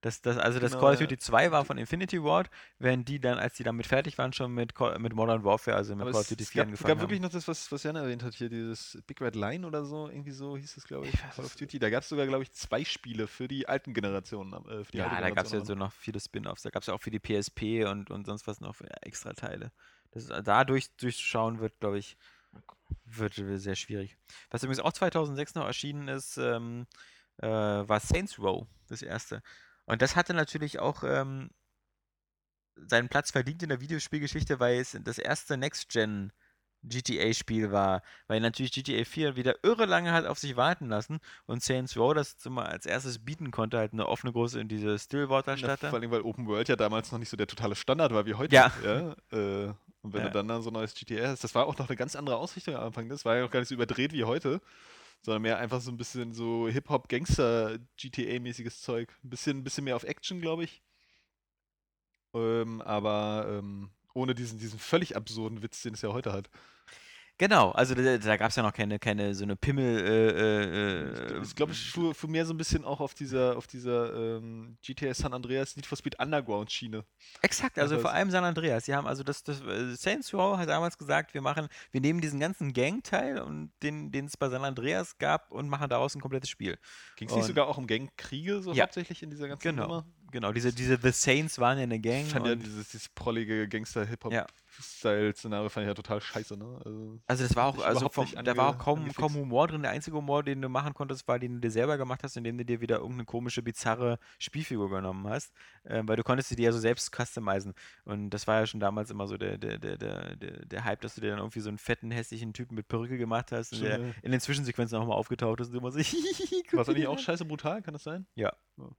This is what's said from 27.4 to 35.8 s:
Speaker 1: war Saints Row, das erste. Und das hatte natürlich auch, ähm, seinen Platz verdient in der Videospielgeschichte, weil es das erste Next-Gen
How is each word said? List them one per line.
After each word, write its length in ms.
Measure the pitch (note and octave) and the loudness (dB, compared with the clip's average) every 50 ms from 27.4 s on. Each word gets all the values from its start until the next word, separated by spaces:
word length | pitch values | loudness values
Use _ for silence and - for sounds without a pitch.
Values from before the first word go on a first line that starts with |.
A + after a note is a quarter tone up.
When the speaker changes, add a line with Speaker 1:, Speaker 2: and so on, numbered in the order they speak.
| - | -2
Speaker 1:
war 540 | A2 A2 A2 G#2+ G#2 G#2 G#2 G2+ G#2+ G#2+ G#2+ | 0 0 2 2 2 2 0 2 2 2 2
Saints 380 | - - - F2 G2 G2+ - - | 4 2 0 2 0 -4 -8 -2
Row, 260 | G2+ G2 F#2 - - - _ _ _ _ | 0 0 0 0 -4 -10 _ _ _ _
das 120 | A#2 A2+ | -12 -12
erste. 420 | - - E2+ A2+ - - A2 A2 - - - - - - _ _ _ | -8 -6 -8 -8 -6 -8 -10 -10 -10 -16 -20 -20 -20 -20 _ _ _
Und 160 | - - A2 | -2 4 4
das 120 | B2 C3 - | 4 4 6
hatte 200 | F3 F3 - F3+ | 4 2 4 2
natürlich 440 | E3+ D3+ - - D#3 D3+ C#3+ - - | 0 0 0 0 -4 -4 -4 -4 0
auch, 240 | - C#3+ C#3 - | 0 0 0 0
ähm, 480 | - C3+ C3+ C#3 C3+ C3+ C3+ C3+ C3 - _ _ _ _ _ _ _ _ _ _ _ _ _ _ _ _ _ _ _ _ _ _ _ _ _ | 0 2 2 2 0 -2 -6 -8 -10 -12 _ _ _ _ _ _ _ _ _ _ _ _ _ _ _ _ _ _ _ _ _ _ _ _ _
seinen 320 | - - - B2 A#2 A#2+ B2+ | -20 -4 2 4 4 4 4
Platz 220 | - C#3+ D3 - | 0 0 0 2
verdient 320 | - C#3+ B2+ C3+ D#3 E3+ | 2 2 2 2 -2 -4
in 80 | F3 D#3 | -2 -2
der 100 | C#3 B2 | -2 -2
Videospielgeschichte, 800 | C3 D3 E3 D3+ - - - D3+ D3 C#3+ - D#3 D3 - D3 B2+ | -2 -4 -4 -4 -4 -4 -2 -2 -2 -2 -2 -2 0 0 2 4
weil 180 | B2 B2 B2 B2 | 6 4 6 4
es 180 | B2+ - - A2 | 2 -2 -6 -8
das 140 | G#2 - A#2 - | -6 -6 -4 -4
erste 380 | - - D3 - - - D3+ | -2 -2 -2 -2 -2 -4 -2
Next-Gen 760 | C3 C3 C#3+ - - | -2 -2 -4 -4 -6